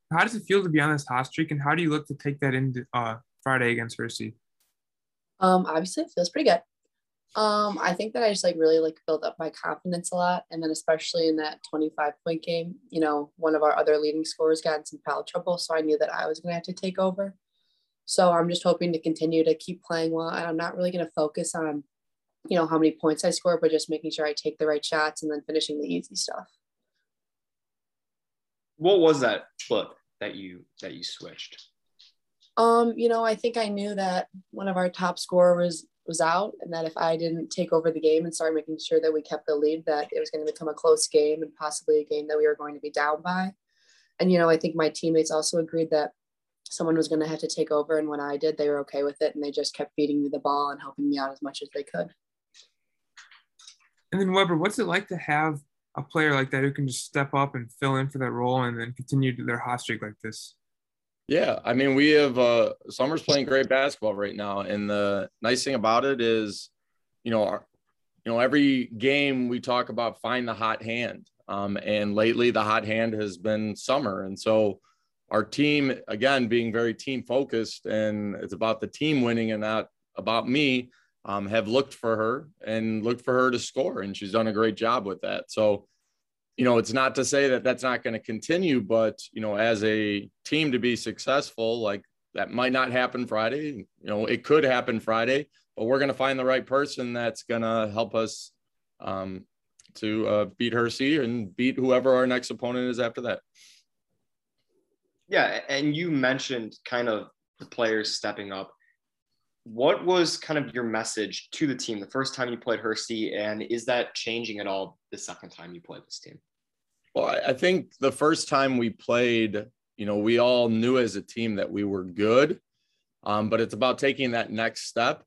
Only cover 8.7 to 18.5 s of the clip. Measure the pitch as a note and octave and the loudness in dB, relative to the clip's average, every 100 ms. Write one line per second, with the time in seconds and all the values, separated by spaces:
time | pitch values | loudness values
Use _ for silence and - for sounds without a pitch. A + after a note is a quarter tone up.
8.7 | D#3+ D#3+ D#3+ - D#3 D#3 - D#3+ - E3 | 4 2 -2 -2 -2 -2 -6 -8 -6 -6
9.7 | D#3 F#3 F3 F3 F3+ F3 F3+ - E3 D#3+ | -6 -4 -6 -4 0 0 0 -4 -4 -4
10.7 | D#3 - D#3+ - E3+ D#3+ D#3 D3+ D3+ - | -2 0 0 0 0 2 2 -2 -6 -6
11.7 | D#3 D#3 D#3 D3 - E3+ D#3+ - E3+ E3+ | -2 -2 -2 -4 -4 -6 -6 -4 -4 -6
12.7 | A3 _ E3 D#3 - D3 - D#3+ D#3 D3+ | -12 _ -2 0 0 -4 -2 0 4 4
13.7 | - D#3 D3+ D3+ D#3 D#3 - D#3+ D#3+ E3 | 4 4 2 2 -2 -4 0 2 2 0
14.7 | D3+ - D3+ D3+ C#3+ - F3+ F3 F3 - | -2 -6 -10 -6 -6 -4 -6 -4 -4 -2
15.7 | D#3+ D#3 D3+ D#3 - D#3+ D#3+ F3 E3+ F3+ | 0 2 2 0 -2 -4 -4 -6 -6 -8
16.7 | F3+ F#3+ F#3 F#3+ F#3 G3 F#3+ _ _ _ | -6 -6 0 -2 -2 -6 -10 _ _ _
17.7 | _ _ _ - - F3+ E3+ F3 | _ _ _ -2 4 6 6 2